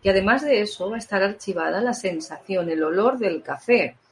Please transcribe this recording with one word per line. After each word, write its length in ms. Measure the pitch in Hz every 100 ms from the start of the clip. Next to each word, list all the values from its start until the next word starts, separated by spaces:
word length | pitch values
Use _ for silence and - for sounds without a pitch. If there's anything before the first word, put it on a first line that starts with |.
Y 60 | 196
además 340 | 190 196 262
de 180 | 294 233
eso 280 | 208 - 185
va 80 | 226
a 20 |
estar 240 | - 202
archivada 580 | 196 214 - 175 160 175
la 120 | 240
sensación, 760 | - 196 165 - 156 - 185 170
el 120 | 160
olor 360 | 156 180 226 262
del 240 | 202 160
café, 540 | - 139 - 240 135 - _